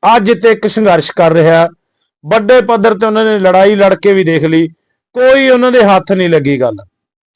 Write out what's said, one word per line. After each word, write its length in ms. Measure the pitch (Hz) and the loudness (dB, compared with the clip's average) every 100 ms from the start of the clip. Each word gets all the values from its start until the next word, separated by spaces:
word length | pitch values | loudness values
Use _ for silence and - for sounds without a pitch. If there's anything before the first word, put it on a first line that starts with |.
ਅੱਜ 280 | 196 233 202 | 2 0 0
ਤੇ 180 | 240 226 | 0 0
ਇੱਕ 160 | 220 214 | 0 -4
ਸੰਘਰਸ਼ 440 | - 214 170 151 | -2 0 0 -2
ਕਰ 180 | - 165 | -2 0
ਰਿਹਾ, 340 | 160 160 165 170 _ _ _ _ _ | 2 2 2 0 _ _ _ _ _
ਵੱਡੇ 360 | 147 220 208 254 | -4 -4 2 0
ਪੱਧਰ 340 | 240 226 208 208 | 2 0 0 -2
ਤੇ 60 | 220 | -4
ਉਹਨਾਂ 180 | 214 220 | -2 -2
ਨੇ 120 | 214 | 0
ਲੜਾਈ 360 | 190 185 196 208 | 0 2 2 2
ਲੜ 180 | 196 190 | 0 0
ਕੇ 180 | 202 | 0
ਵੀ 100 | 196 | 0
ਦੇਖ 200 | 185 165 160 | 0 -2 0
ਲਈ, 220 | 160 165 165 _ _ _ 247 | -2 -2 _ _ _ _ -2
ਕੋਈ 340 | 254 269 269 | 2 2 2
ਉਹਨਾਂ 220 | 254 247 | 0 2
ਦੇ 120 | 247 208 | 2 2
ਹੱਥ 260 | 190 180 | 0 0
ਨਹੀਂ 180 | 190 180 | -4 0
ਲੱਗੀ 300 | 160 139 139 | -2 -2 -4
ਗੱਲ। 160 | 123 107 - _ _ _ _ | -4 -6 -16 _ _ _ _